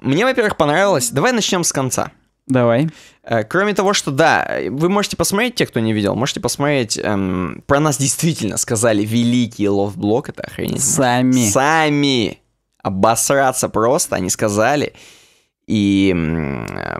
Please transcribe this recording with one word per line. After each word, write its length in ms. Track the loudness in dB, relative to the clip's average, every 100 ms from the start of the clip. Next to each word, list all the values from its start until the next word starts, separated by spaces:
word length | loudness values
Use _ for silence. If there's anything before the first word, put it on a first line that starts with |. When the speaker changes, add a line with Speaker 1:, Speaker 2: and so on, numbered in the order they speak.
Speaker 1:
мне, 240 | -2 0
во-первых, 320 | 2 2 0 2
понравилось, 540 | 2 2 2 2 0
давай 220 | 0 0
начнём 300 | 0 0 0
с 80 | 0
конца. 380 | -2 -2 -4 -6 -10 _ _ -2
Speaker 2:
Давай. 420 | 2 4 2 0 -4 -20 _
Speaker 1:
Э, 180 | -4 -4
кроме 300 | 0 0 0
того, 180 | 2 0
что 180 | 0 -2
да, 360 | 2 2 2 0 -4 -4
вы 180 | -2 0
можете 280 | 0 -2 -4
посмотреть, 400 | -2 -2 -2 -2
те, 100 | -2
кто 140 | 0
не 120 | 0
видел, 220 | 0 0
можете 260 | 0 -4 -4
посмотреть, 560 | -6 -2 0 0 -2 -4
эм, 600 | -2 -2 -2 -2 -4 -8 0
про 140 | 2
нас 180 | 2 0
действительно 580 | -2 0 -2 -2 -4 -4
сказали 480 | -4 0 2 0
великий 640 | 0 0 2 2 -2 -2 0
Лофтблог, 600 | 2 0 -2 0 0 -2
это 140 | -10
охренеть. 400 | -12 -8 -6 -4
Speaker 2:
Сами. 640 | -2 0 2 2 2 2 2
Speaker 1:
Сами. 880 | 2 2 2 2 2 2 2 0 -4 _ _ _ _
Обосраться 840 | -6 2 2 2 2 2 2 0 -2
просто, 460 | 0 2 2 0 -4
они 140 | -4
сказали. 600 | -2 0 2 2 2 -2 -8 -20 -20 _ _ _ _ -2
И, 460 | 2 4 4 4
м, 540 | 2 0 -2 -4 -6 -8 -8 -8